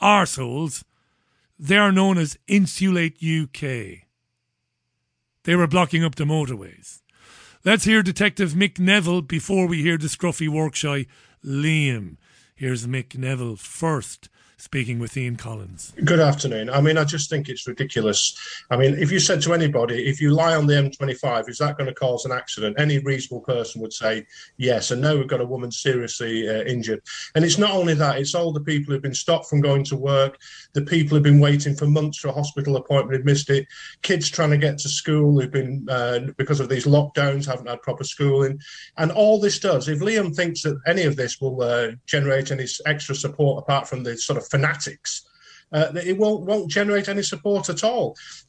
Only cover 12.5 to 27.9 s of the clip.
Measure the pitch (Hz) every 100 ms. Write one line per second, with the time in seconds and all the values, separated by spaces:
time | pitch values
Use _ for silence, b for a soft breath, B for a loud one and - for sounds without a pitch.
12.5 | _ 131 123 120 131 127 127 131 135 120
13.5 | 107 - - 165 147 104 - - b b
14.5 | b - 139 120 117 117 139 123 120 113
15.5 | 110 95 92 - - 147 170 151 143 123
16.5 | 110 110 139 147 160 147 160 - 151 143
17.5 | 123 - 123 147 120 107 98 - B B
18.5 | B B 123 135 147 156 185 - 175 160
19.5 | 170 156 131 117 120 131 135 151 151 165
20.5 | 160 147 143 139 - 135 127 139 117 135
21.5 | 117 147 147 135 123 131 120 131 127 -
22.5 | - 107 107 151 143 135 135 - 123 -
23.5 | 123 113 113 110 - 113 110 107 B B
24.5 | - 127 113 - 123 143 151 131 127 123
25.5 | 127 120 113 139 123 117 - 117 113 107
26.5 | 110 120 123 110 107 B B B 160 165
27.5 | 151 208 196 170